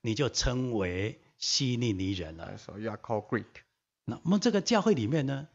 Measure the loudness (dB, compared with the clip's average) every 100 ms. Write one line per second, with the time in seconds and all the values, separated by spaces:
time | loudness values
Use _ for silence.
0 | -2 0 0 0 0 0 0 0 0 0
1 | -4 -6 _ _ -2 0 0 2 2 2
2 | 0 -2 -4 -10 -12 -12 -14 -8 -6 -8
3 | -4 -4 0 -4 -4 -18 _ _ _ _
4 | -8 -4 2 4 4 2 2 4 4 4
5 | 2 0 0 -4 -8